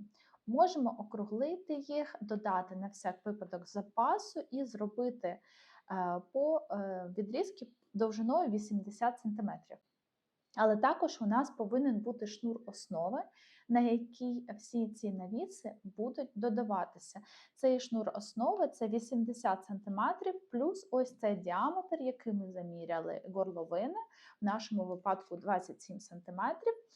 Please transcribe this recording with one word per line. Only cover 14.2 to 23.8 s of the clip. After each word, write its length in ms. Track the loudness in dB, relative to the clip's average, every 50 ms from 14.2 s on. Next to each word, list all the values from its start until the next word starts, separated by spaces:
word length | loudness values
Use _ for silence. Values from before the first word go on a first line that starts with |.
| -6 -4 -4 -4 -6 -10 -12
всі 300 | -12 -12 -4 -2 0 0
ці 240 | 0 -4 -4 -4 -4
навіси 640 | -4 -4 -6 -4 -4 -4 -4 -6 -8 -10 -10 -12 -12 -10 _
будуть 480 | -14 -6 -4 -4 -4 -4 -6 -8 -6 _
додаватися. 840 | -2 0 0 2 2 0 0 0 0 -2 -4 -6 -20 -20 -16 -16 -18 -18 -18 -20 -20 -20 _ _
Цей 240 | _ 4 4 4 4
шнур 320 | 2 -2 -2 0 0 0 -4
основи — 540 | -4 -8 -6 -2 0 2 2 4 4 2 0 2
це 140 | -2 -2
вісімдесят 800 | 0 0 0 -2 0 0 2 2 2 -2 -2 0 0 0 0 -2
сантиметрів, 840 | -8 -10 -8 -6 -4 -2 0 0 0 0 0 -2 -4 -4 -4 -8 _
плюс 360 | -2 0 0 0 0 -2 -6 0
ось 260 | 0 0 0 0 -4 -2
цей 160 | 0 0 0
діаметр, 680 | 0 -2 -2 0 2 2 2 0 -2 -2 -2 -4 -2
який 320 | -2 -4 -4 -4 -4 -2 -2
ми 180 | -2 -2 -4
заміряли, 680 | -8 -8 -8 -8 -8 -10 -4 -2 -2 -2 -2 -4 -6 -6 -8 -6 -2
горловини, 640 | 0 0 0 -2 -6 -6 -2 -2 -2